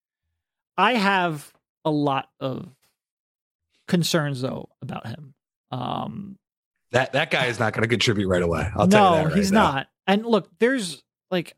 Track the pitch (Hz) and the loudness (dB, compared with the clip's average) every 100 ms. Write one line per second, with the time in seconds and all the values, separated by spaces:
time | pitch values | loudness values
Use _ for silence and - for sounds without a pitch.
0 | _ _ _ _ _ _ _ - 202 247 | _ _ _ _ _ _ _ 0 2 2
1 | 196 190 175 151 - _ _ _ 160 151 | 2 2 0 -4 -10 _ _ _ -4 0
2 | 143 135 - _ 135 127 - _ _ _ | 0 -2 -6 _ -8 -6 -12 _ _ _
3 | _ _ _ _ _ _ _ _ - 180 | _ _ _ _ _ _ _ _ -2 -2
4 | 156 175 147 131 127 - - _ 127 - | 2 0 -2 -4 -6 -8 -14 _ -12 -12
5 | 113 135 139 _ _ _ _ 127 127 - | -12 -14 -18 _ _ _ _ -10 -6 -6
6 | - - - - _ _ _ _ _ 120 | -8 -10 -14 -18 _ _ _ _ _ -2
7 | 131 135 156 156 123 113 110 117 113 113 | 0 -2 0 0 -2 0 -2 0 0 2
8 | - 107 95 90 87 80 76 - 185 208 | 2 0 2 2 2 0 -2 2 4 6
9 | 196 160 156 185 196 214 175 135 131 _ | 6 4 2 0 2 2 2 0 -8 _
10 | - 202 233 214 - _ 233 269 180 143 | 0 0 2 0 -2 _ 0 0 -4 -12
11 | _ _ _ 175 - | _ _ _ -6 -6